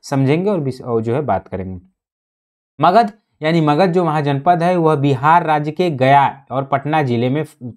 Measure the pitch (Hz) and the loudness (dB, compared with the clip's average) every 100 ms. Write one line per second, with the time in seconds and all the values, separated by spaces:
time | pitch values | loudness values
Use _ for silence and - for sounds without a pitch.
0 | - 139 131 160 196 185 135 127 123 113 | -6 0 0 0 0 -4 -4 -8 -4 -4
1 | 113 127 123 95 - - 92 92 - _ | -2 -4 -2 -4 -6 -10 -10 -12 -18 _
2 | _ _ _ _ _ _ _ - 160 208 | _ _ _ _ _ _ _ -2 2 2
3 | 214 - _ - 156 165 151 147 190 180 | 2 -4 _ -6 -2 2 2 2 2 2
4 | 165 151 143 139 175 175 170 180 160 151 | 0 0 0 0 0 2 2 2 2 2
5 | 139 123 147 170 160 151 151 151 180 131 | 0 0 2 2 2 -2 -2 -2 -2 0
6 | 131 139 131 - - 127 135 135 147 156 | 4 4 2 -2 -8 -6 -2 -4 -2 -2
7 | 131 120 127 147 151 - 120 | 0 0 -2 -2 -6 -12 -18